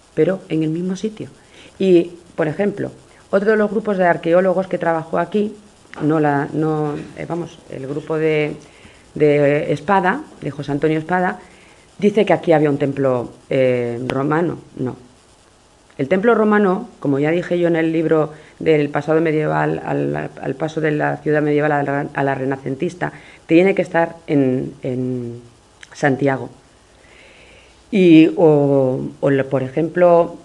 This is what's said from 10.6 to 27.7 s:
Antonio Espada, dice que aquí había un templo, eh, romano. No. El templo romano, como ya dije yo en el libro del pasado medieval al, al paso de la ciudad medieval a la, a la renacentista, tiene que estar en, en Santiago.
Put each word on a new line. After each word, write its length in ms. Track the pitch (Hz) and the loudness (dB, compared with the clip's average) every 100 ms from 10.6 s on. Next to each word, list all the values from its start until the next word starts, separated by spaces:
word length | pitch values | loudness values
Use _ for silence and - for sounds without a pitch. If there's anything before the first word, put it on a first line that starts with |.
| 139 | -6
Antonio 260 | 143 156 156 | -2 0 -2
Espada, 420 | 156 180 180 208 - - - - _ - | -2 -2 -2 -4 -12 -20 -20 -20 _ -2
dice 260 | 208 214 196 | 0 2 2
que 80 | |
aquí 180 | 160 175 | 2 2
había 180 | 156 151 | 2 2
un 80 | 139 | 0
templo, 520 | 139 135 135 123 113 - - | -2 0 0 0 -4 -12 -4
eh, 500 | 135 127 123 120 117 127 | 0 2 0 -2 -6 -4
romano. 500 | 131 143 151 175 131 - - | -4 0 0 -2 -4 -12 -8
No. 180 | 127 - - _ _ _ _ _ _ _ _ - | -8 -8 -18 _ _ _ _ _ _ _ _ -8
El 100 | 135 | -2
templo 260 | 190 220 | 0 2
romano, 560 | 220 214 208 202 185 - - | 2 4 4 2 0 -4 -8
como 200 | 143 139 | -2 0
ya 100 | 147 | 0
dije 300 | 170 170 175 | -2 -2 -2
yo 80 | 170 | 0
en 80 | 165 | 0
el 160 | 160 | 0
libro 420 | 160 156 160 151 - - - | 0 0 0 0 -6 -20 -8
del 320 | 165 151 143 | 0 2 0
pasado 320 | 147 147 160 | -4 0 0
medieval 600 | 165 156 151 156 151 160 - | 0 0 0 -2 -2 -4 -4
al, 440 | 143 143 147 147 - | -4 -4 -4 -8 -10
al 140 | - 135 | -8 -6
paso 260 | 160 156 | -6 -4
de 100 | 156 | -2
la 260 | 151 147 143 | -2 -2 -4
ciudad 260 | 156 151 | -2 0
medieval 280 | 147 147 151 | 0 0 0
a 120 | 147 | -2
la, 240 | 139 139 147 | -2 -4 -4
a 120 | - | -4
la 100 | 139 | -4
renacentista, 800 | 135 131 135 139 135 175 - 147 - - - - | -2 -4 -6 -6 -6 -6 -6 -10 -10 -20 -16 2
tiene 300 | 165 190 190 | 4 4 2
que 80 | |
estar 320 | 175 165 165 - - | 0 0 -2 -4 -2
en, 480 | 147 131 127 139 - | 0 2 0 -4 -8
en 600 | 139 127 127 127 120 120 - _ _ _ - | -8 -6 -4 -6 -8 -12 -18 _ _ _ -20
Santiago. 560 | - 147 131 139 135 123 - _ _ _ _ _ - - - - - _ | -2 0 0 0 -2 -6 -16 _ _ _ _ _ -20 -20 -20 -20 -20 _